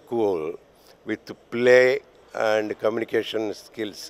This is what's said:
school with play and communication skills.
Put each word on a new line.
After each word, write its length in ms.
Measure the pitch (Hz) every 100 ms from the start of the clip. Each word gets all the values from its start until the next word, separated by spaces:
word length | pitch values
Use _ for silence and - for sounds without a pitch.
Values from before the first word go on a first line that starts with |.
school 400 | - 120 104 87 78 87 _ _ _ _ 107
with 140 | 110 - 107 - 120
play 320 | 123 127 127 139 - _ - - 110
and 280 | 107 107 101
communication 640 | 110 113 113 117 104 110 110 95 -
skills. 360 | - 104 90 -